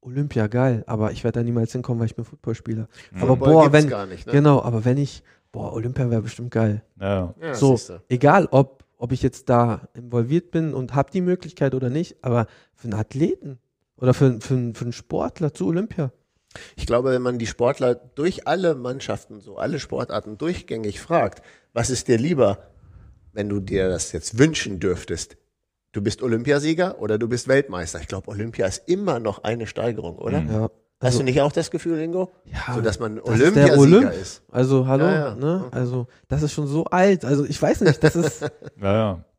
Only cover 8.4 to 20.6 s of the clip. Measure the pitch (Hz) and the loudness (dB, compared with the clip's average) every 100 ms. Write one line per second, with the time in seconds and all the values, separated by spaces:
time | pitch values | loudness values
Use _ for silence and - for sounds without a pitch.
8.4 | 175 135 139 _ _ _ 120 127 135 - | 6 4 2 _ _ _ -6 -2 -4 -4
9.4 | - 120 117 107 - - 123 120 117 160 | 0 2 2 -2 -10 -20 -6 -2 0 -2
10.4 | 170 165 160 135 123 127 139 190 180 180 | -2 -4 -4 -6 -4 -4 -2 -2 -2 -2
11.4 | - - 139 127 123 139 180 - 135 120 | -6 -2 -2 0 -4 -4 -6 -8 -2 0
12.4 | 110 _ _ _ 117 101 110 131 170 381 | 0 _ _ _ -10 -8 -6 -2 -2 -2
13.4 | 147 127 _ _ _ _ 127 123 135 117 | -10 -18 _ _ _ _ 0 4 4 2
14.4 | - 131 120 110 120 120 - - 262 - | -4 -4 -4 -6 -10 -10 -8 -4 -4 -4
15.4 | 151 - 185 165 220 - 135 _ _ _ | -6 -4 -2 -2 -4 -6 -6 _ _ _
16.4 | _ - - - - 120 131 127 123 123 | _ -20 -20 -10 -2 0 2 0 0 -4
17.4 | 110 - 120 143 127 120 - - 165 196 | -6 -2 -2 0 0 -2 -6 -4 -4 -4
18.4 | - 170 180 143 123 135 - 107 _ 104 | -4 0 0 -2 -6 -10 -8 -8 _ -20
19.4 | 104 98 113 151 - 127 123 107 104 107 | -18 -8 -6 -6 -8 -8 -6 -8 -8 -8
20.4 | 156 180 | -6 -6